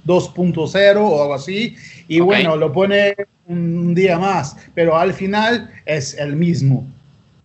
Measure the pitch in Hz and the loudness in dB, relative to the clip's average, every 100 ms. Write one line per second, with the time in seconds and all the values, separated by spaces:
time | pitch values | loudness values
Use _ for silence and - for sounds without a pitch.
0 | - 180 - - 180 165 151 190 202 202 | 0 0 0 -2 -2 -2 -2 2 4 4
1 | 214 151 143 139 180 196 233 - - - | 2 2 0 -4 -6 -6 -6 -10 -20 -20
2 | - 160 180 208 175 156 156 139 196 202 | -2 2 4 4 2 0 0 0 0 2
3 | 202 202 202 _ 175 175 170 170 175 170 | 0 -2 -10 _ -10 -6 -4 -2 -2 2
4 | 190 165 196 180 135 - - - 165 160 | 2 2 0 -2 -4 -12 -10 -2 2 2
5 | 190 - 190 208 220 240 - - - 151 | 0 -2 -4 -2 0 -2 -6 -14 -6 -6
6 | 131 - 143 147 170 143 135 120 - - | -6 -8 -6 -2 0 0 0 0 -4 -18
7 | _ _ _ _ | _ _ _ _